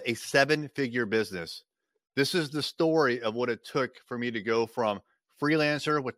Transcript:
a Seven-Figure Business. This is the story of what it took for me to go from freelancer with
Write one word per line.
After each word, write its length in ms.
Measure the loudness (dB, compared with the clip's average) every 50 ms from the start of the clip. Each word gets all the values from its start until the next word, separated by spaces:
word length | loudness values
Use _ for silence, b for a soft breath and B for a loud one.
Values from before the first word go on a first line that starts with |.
| -4
a 80 | -4 -4
Seven-Figure 920 | -4 -4 2 4 4 4 4 2 0 -2 -4 -4 -4 -4 -2 -2 -2 0
Business. 580 | 0 0 0 0 -2 -4 -8 -8 -8 -12 -16 -18 _ _ _ _ _ _ _ _ _ _
This 180 | 0 0 0 0
is 140 | -2 -2 -2
the 120 | -4 -6
story 600 | -6 -4 -2 0 2 2 4 4 4 4 2 0
of 140 | -2 -2 -2
what 140 | 0 -2 -2
it 140 | -2 -4 -6
took 380 | -4 -2 -2 -2 -2 -4 -12 -14
for 120 | -10 -8
me 140 | -6 -4 -4
to 100 | -4 -4
go 240 | -2 0 2 2 0
from 340 | 0 0 0 0 0 0 -2 -6 _ _ _ _ _ _ _
freelancer 640 | 0 2 2 4 2 2 0 0 0 0 0 0 0
with 120 | -4 -6